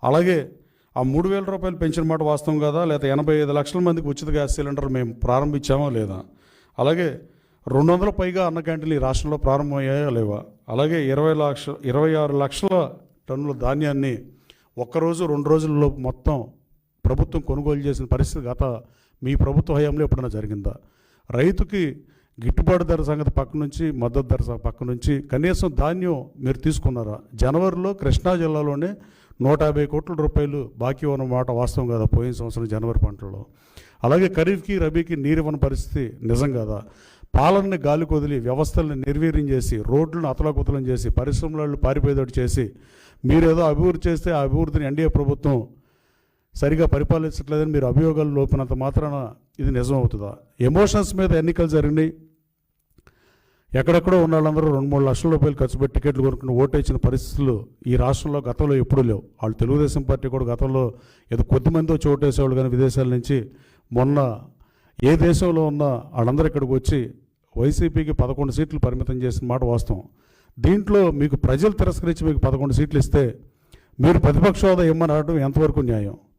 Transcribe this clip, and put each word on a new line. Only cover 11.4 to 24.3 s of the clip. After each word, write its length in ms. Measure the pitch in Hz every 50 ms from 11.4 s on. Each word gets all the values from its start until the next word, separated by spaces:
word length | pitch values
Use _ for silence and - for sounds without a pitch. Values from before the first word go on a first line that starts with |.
| 151 147 139 135 - - 143 - 143
ఇరవై 300 | 131 123 139 151 160 160
ఆరు 240 | 156 151 147 139 139
లక్షల 520 | 139 135 - - - 190 190 180 160 131 - - - _ _ _ _ -
టన్నుల 300 | 131 135 143 147 139 123
ధాన్యాన్ని 600 | 117 127 135 143 156 147 143 139 139 139 123 104 - - - _ _ _ - _ _ _ _ -
ఒక్కరోజు, 460 | 123 - - 165 160 165 170 160 180
రెండు 240 | 160 147 143 143 147
రోజుల్లో 420 | 156 160 156 156 151 147 147 143
మొత్తం 540 | 139 139 127 127 127 - - - 151 135 113 - - _ _ _ _ _ _ _ _ _ _
ప్రభుత్వం 380 | - 127 131 139 - - 165 143
కొనుగోలు 380 | - 135 139 143 147 147 143
చేసిన 240 | 139 143 135 120 131
పరిస్థితి 420 | 120 - 131 151 - - 160 135
గత 360 | 120 127 - 139 131 120 107 - _ _ _ _ _ _ _ -
మీ 120 | 127 139
ప్రభుత్వ 400 | 143 - 139 139 156 160 - 160
హయాంలో 300 | 143 151 147 143 151 151
ఎప్పుడైనా 240 | 139 - - 127 123
జరిగిందా? 460 | 101 104 107 104 107 101 98 95 - - _ _ _ _ _ _ _ _ _ _
రైతుకి 680 | 117 120 135 175 196 185 - - - 202 175 147 127 - - _ _ _ _ _ _ - 117
గిట్టుబాటు 400 | 123 - - 165 160 185 180 175
ధర 180 | 165 170 156 156
సంగతి 280 | 143 151 151 151 143
పక్క 260 | - - 135 127 -
నుంచి, 360 | 151 151 139 139 - 165 160 147
మద్దతు 300 | 127 120 120 120 139 135
ధర 200 | 123